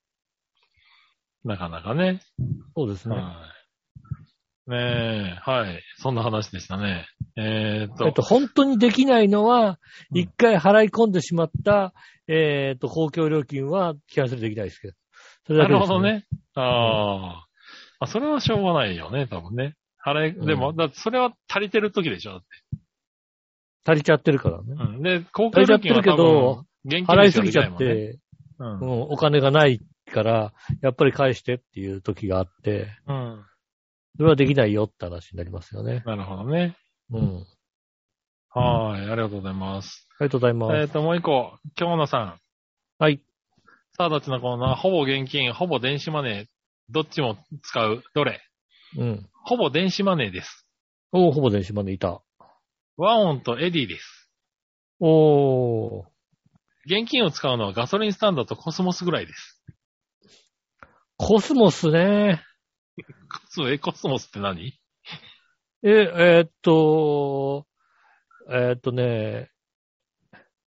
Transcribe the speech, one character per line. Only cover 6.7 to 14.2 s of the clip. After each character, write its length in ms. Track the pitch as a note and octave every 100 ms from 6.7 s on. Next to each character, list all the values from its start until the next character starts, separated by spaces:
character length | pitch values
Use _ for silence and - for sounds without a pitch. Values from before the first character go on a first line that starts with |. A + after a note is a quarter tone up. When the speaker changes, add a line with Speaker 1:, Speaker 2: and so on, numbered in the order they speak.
| F#2+
Speaker 1:
ね。 280 | G2+ F2 E2 - - -
え 500 | G#2+ A2 G#2+ G#2+ G#2
ー 80 |
っ 40 | -
と。 80 | D#3+
Speaker 2:
え 40 |
っ 20 |
と、 80 | C#3
本 260 | - A#3+ C4+
当 160 | -
に 140 | C#4 A#3
で 120 | A#3+
き 120 | A3+
な 160 | C4+ A#3
い 80 | G3+
の 160 | G#3
は、 340 | A3 B3 G#3+ F3 _ - -
Speaker 1:
う 40 |
ん。 40 | E3+
Speaker 2:
一 120 | F3 -
回 180 | A#3 F#3+
払 300 | F3+ G#3+ G#3+
い 20 |
込 200 | A3 A3+
ん 40 |
で 80 | F3+
し 140 | -
ま 100 | E3+
っ 60 | D#3+ -
た、 280 | G3+ G#3 F#3 - - _ -
え 440 | D#3+ D3+ C#3+ C#3
ー 20 | B2+
っ 20 |
と、 100 | B2+
公 220 | D#3+ D#3
共 180 | E3 D#3
料 140 | D#3
金 240 | C3 C#3 C3+
は 280 | F#3+ F3 D3 _
キ 160 | D3